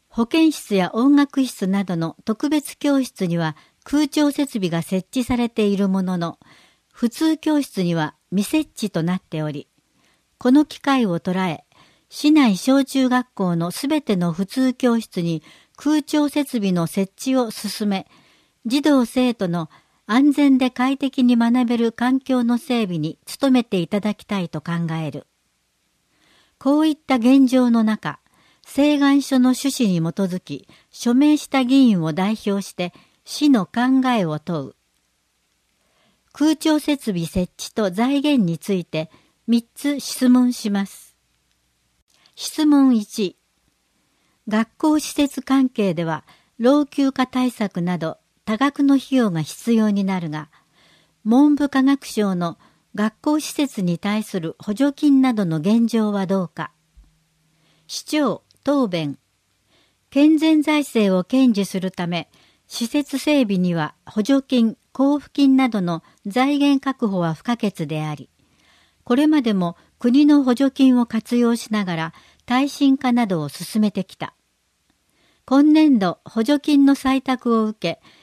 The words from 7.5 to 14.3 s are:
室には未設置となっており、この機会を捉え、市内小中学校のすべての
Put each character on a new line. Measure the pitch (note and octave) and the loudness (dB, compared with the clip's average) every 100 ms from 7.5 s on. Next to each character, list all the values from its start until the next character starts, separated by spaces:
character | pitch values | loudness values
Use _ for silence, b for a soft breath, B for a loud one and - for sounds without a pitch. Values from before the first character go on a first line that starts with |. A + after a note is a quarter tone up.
| D4 | -2
室 | C4+ - | -2 -4
に | F3 E3 | -2 -2
は | D3+ - _ | -4 -8 _
未 | F#3 | -4
設 | G3+ D#4 D4+ | -2 -2 -4
置 | - G#3 | -8 -6
と | E3+ | -4
な | E3 F3+ | -2 -4
っ | |
て | - D#3 | -6 -8
お | D3+ | -8
り、 | C#3+ - _ _ _ _ _ _ _ | -8 -14 _ _ _ _ _ _ _
こ | B3+ | 2
の | C#4 D4 | 2 2
機 | - | -4
会 | - C4+ A3 | -2 0 0
を | E3+ | -2
捉 | - F#3 F#3 | -4 -4 -4
え、 | D3+ _ b b b b | -6 _ b b b b
市 | - D4 | -2 2
内 | D4+ B3 F#3 | 4 4 2
小 | - C#4 | 2 2
中 | C4+ C4+ B3+ | 2 0 0
学 | B3 B3 | 0 -2
校 | - F3+ E3+ | -4 -2 -2
の | E3+ | -4
す | - C#4 | -6 -4
べ | D4+ | -2
て | - F#3+ | -2 -2
の | F3 | -2